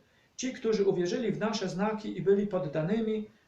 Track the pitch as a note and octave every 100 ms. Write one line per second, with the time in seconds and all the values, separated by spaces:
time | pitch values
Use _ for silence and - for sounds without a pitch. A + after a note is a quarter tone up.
0 | _ _ _ - B3+ - A3+ G3+ G3 E3+
1 | F3 B3+ A3 D#3 G#3 - F#3 E3+ G#3+ G#3
2 | G#3 F#3+ E3 G3+ G3+ F3+ D#3 D#3+ E3 A3+
3 | G#3+ G#3+ G#3 -